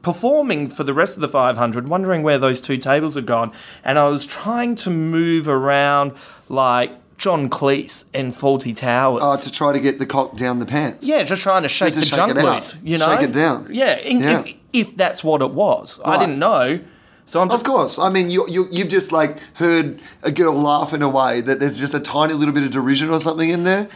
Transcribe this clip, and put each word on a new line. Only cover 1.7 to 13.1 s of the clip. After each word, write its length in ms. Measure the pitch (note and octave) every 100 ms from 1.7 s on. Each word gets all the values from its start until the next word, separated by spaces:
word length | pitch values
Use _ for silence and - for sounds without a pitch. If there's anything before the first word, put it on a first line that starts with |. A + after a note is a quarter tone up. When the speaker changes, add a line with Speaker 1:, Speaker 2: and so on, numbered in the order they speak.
| A2+ C3
Speaker 1:
wondering 340 | F3+ F#3+ E3+
where 160 | D3+ C#3+
those 220 | C3+ B2
two 160 | - C3
tables 380 | C3+ C#3+ D#3
had 120 | C#3+ A#2
gone, 260 | A#2 A2+ - - -
and 140 | - C#3+
I 100 | C#3+
was 180 | C#3+ -
trying 480 | - G#3 A#3+ A#3+ A#3
to 140 | F#3+
move 560 | E3 D#3+ E3 E3+ E3 D3+
around 640 | C3+ C3+ C#3 C#3+ C#3+ C#3+ C3+ - - _
like 440 | C3 B2+ B2 B2 - _ -
John 320 | G3 E3 C3+
Cleese 540 | - C#3 C#3+ - - -
in 180 | C3+ C3
Fawlty 420 | A#2+ C#3 C3+ B2+
Towers. 460 | G#2+ B2+ B2 C3+ A#2+
Speaker 2:
Oh, 140 | C#3+ C#3
to 160 | -
try 200 | - D3
to 40 | C#3
get 180 | C3+ C3+
the 80 | C3
cock 300 | C3+ C3 -
down 220 | B2+ B2
the 60 | G#2+
pants. 400 | D3 D3 - C4+
Speaker 1:
Yeah, 160 | D4+
just 200 | D3+ F#3+
trying 200 | G3 F#3+
to 40 | D3
shake 200 | - F3
Speaker 2:
Just 40 | D#3
to 40 |
Speaker 1:
the 60 | C#3+
Speaker 2:
shake 100 | C#3
Speaker 1:
junk 140 | F#3
Speaker 2:
it 80 | C#3
out. 160 | D3
Speaker 1:
loose, 220 | B2 - -
you 140 | D#3+ E3
know? 180 | D#3